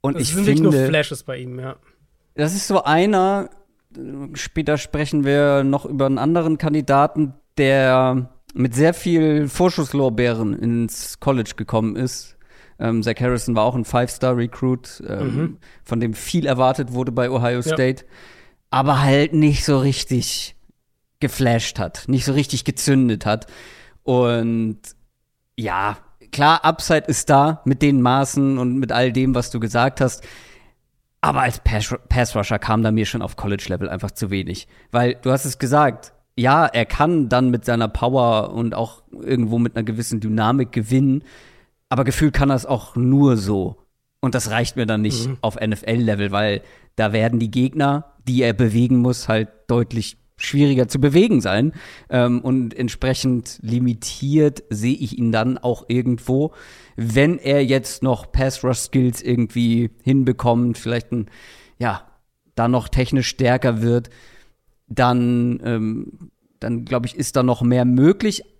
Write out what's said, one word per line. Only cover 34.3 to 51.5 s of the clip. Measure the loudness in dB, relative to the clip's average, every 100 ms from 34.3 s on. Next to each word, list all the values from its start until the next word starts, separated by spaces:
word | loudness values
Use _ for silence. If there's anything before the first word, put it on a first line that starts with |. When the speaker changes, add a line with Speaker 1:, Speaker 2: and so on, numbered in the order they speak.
Speaker 1:
wenig. | -4 -6 -10 -12 _ _
Weil | 0 0 0
du | 0
hast | 0
es | -2 -6
gesagt, | 0 2 2 0 -16 _ _ -2
ja, | 2 4
er | 2 0 -2
kann | 0 0 2 2
dann | 2 2
mit | 0 0
seiner | -2 -2
Power | -2 0 2 2 2 0
und | -4 -4
auch | -4 -6 -8 _
irgendwo | -14 -4 0 0 0
mit | 0 -2
einer |
gewissen | -6 -6 -4 -4
Dynamik | -2 0 2 2 0
gewinnen, | -4 0 2 2 0 -4 -20 -20 _ _ _ _
aber | -2
gefühlt | 0 2 0
kann | 2 2
er | 0
es |
auch | -2 -6 -4 -2
nur | 2 4 6 4
so. | 0 -2 -4 -8 _ _ _ _
Und | -4
das | -2 -2
reicht | -2 -4 -4
mir | -2
dann | 0
nicht | -2 -2 -6
Speaker 2:
Mhm. | -4
Speaker 1:
auf | -6 -4
N-F-L-Level, | -6 -4 -4 -2 0 0 -2
weil | -2 -2 -2 -6 -20 _ -4
da | -2
werden | 0 0 0
die | -2
Gegner, | 0 0 0 0 0 -6 _ -2
die | 0
er | 2
bewegen | 2 2 2 2 4
muss, | 2 0 -2
halt | -2 -2 _ _
deutlich | 0 0 -4 -8 -12 _ _
schwieriger | -4 2 4 4 0
zu | 2
bewegen | 4 4 4 2
sein. | 2